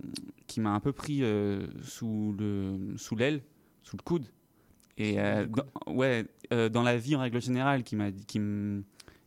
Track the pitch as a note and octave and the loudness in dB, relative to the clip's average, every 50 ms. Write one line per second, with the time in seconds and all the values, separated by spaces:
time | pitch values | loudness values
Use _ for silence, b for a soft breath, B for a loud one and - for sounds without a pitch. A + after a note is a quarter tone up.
0 | - - - - - - - _ - - - A2+ A2 G#2+ G2+ G#2+ - C#3+ C3+ - | -12 -12 -12 -12 -14 -14 -18 _ -16 -8 -4 0 0 2 2 2 2 0 -2 -2
1 | - D3 D3 C#3 C3 A2 G#2 G#2 G#2 G2+ G2+ G2 F2+ - - - - B2 - - | -4 -2 0 2 2 4 4 4 2 2 0 0 -2 -6 -8 -10 -12 -12 -10 -6
2 | A#2+ A2+ A2 G#2+ G#2+ G#2+ G#2 G2 G#2+ G#2 G2+ G2 G2 F#2+ G2 F#2+ F#2+ F#2+ - - | -4 -2 0 0 0 0 0 0 0 0 0 0 0 -2 -2 -4 -4 -6 -6 -8
3 | - - A2+ G#2+ B2+ C#3+ D#3 C#3+ A#2+ - b b b b b b b - - G2 | -6 -4 -2 0 2 2 0 -2 -4 -10 b b b b b b b -12 -12 -8
4 | - - E3+ E3+ B2 - - _ _ _ _ b b b b b _ - - - | -4 -2 -2 -2 -2 -4 -14 _ _ _ _ b b b b b _ -14 -6 -2
5 | G#2+ G#2+ G#2 G2+ G2+ G#2 G#2+ G#2+ G2 - A2 A#2+ C3+ C3+ - - - - - B2 | 0 2 2 2 2 2 2 2 0 0 0 -2 -4 -4 -6 -12 -8 -4 0 2
6 | C3 C3+ B2 A2+ G#2 - _ _ - - A#2+ A#2 A2+ A2 A2+ A#2 A#2+ B2 A#2+ A#2+ | 2 4 4 2 0 -4 _ _ -6 -2 2 2 2 4 4 4 4 4 4 2
7 | A2 C3+ D3+ C3+ C3 B2 A2 A#2+ A#2+ B2 B2+ B2+ C3 C#3 C#3 C3 A2+ - - G#2 | 2 0 0 0 0 0 0 0 0 2 2 2 4 4 2 2 0 0 0 0
8 | G#2 G2+ F#2+ G2 G#2 - - G#2+ G#2 G#2 G#2 G#2 G2+ G#2 G2+ G2+ G2 - B B | 0 0 -2 -6 -6 -4 -2 -2 0 0 -2 -2 -2 -2 -2 -4 -6 -8 B B
9 | B B B B B | B B B B B